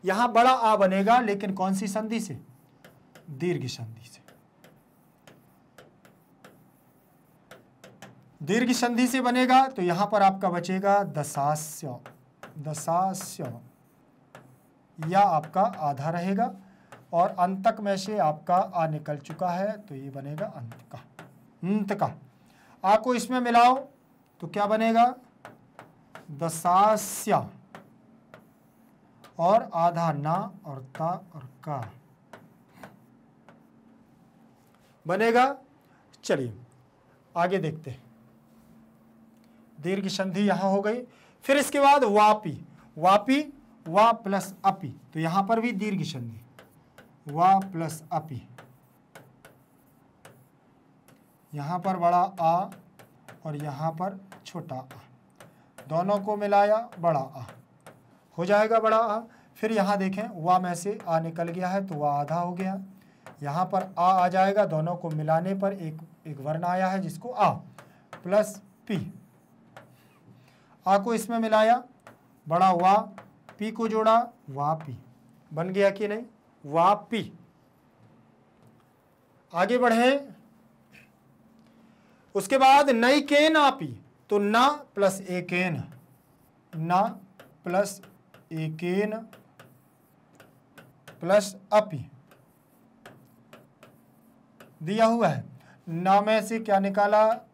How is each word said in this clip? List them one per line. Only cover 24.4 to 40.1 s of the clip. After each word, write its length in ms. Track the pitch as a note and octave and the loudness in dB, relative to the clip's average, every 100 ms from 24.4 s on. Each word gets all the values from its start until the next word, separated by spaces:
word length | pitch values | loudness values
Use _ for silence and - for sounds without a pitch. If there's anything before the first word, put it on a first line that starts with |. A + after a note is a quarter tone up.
तो 60 | E3 | -10
क्या 180 | G#3 G#3 | -4 -2
बनेगा? 460 | A3 A3+ A3+ A#3+ C4 _ _ - - _ - - _ _ - - | 0 2 4 2 0 _ _ -20 -20 _ -20 -20 _ _ -20 -18
दशास्य 1120 | C#3+ E3 E3 F3 F3+ G#3+ G#3+ - - - E3 A#2+ - _ - - _ _ _ _ - _ _ _ _ _ _ _ _ - - | -8 -8 -4 2 4 4 2 -2 -8 -2 -2 -2 -16 _ -20 -20 _ _ _ _ -20 _ _ _ _ _ _ _ _ -20 -2
और 300 | E3+ A3 A#3 E3+ | 2 2 2 0
आधा 360 | E3+ E3 E3+ | 0 0 -2
ना 220 | C#3+ D3+ F3+ G#3+ - D#3 | -2 -2 -4 -6 -14 -16
और 160 | C3+ B2+ - | -16 -16 -8
ता 120 | D#3+ F#3 - D#3 | -6 -6 -12 -20
और 60 | B2+ - | -20 -16
का 200 | - C#3+ G#2+ - _ _ _ - - _ _ - - - _ _ _ _ _ _ _ _ _ _ _ _ _ _ _ _ _ _ _ _ D#3 | -10 -8 -10 -16 _ _ _ -20 -20 _ _ -20 -20 -20 _ _ _ _ _ _ _ _ _ _ _ _ _ _ _ _ _ _ _ _ -4
बनेगा। 500 | F#3+ A3+ A#3 C4 C#4 - _ _ _ _ _ | 0 4 4 4 0 -14 _ _ _ _ _
चलिए 300 | - E3 B2 G2+ - _ _ _ _ _ _ E3+ | -2 -2 -2 -10 -20 _ _ _ _ _ _ -2
आगे 220 | F3+ F#3+ | 0 0
देखते 320 | D#3+ D#3 C#3 | -4 -6 -14
हैं, 100 | - - _ _ _ _ _ _ - _ _ _ _ _ _ _ _ _ - | -16 -20 _ _ _ _ _ _ -20 _ _ _ _ _ _ _ _ _ -10
दीर्घ 300 | D#3+ G3 | -4 -4
संधि 320 | F#3+ | -4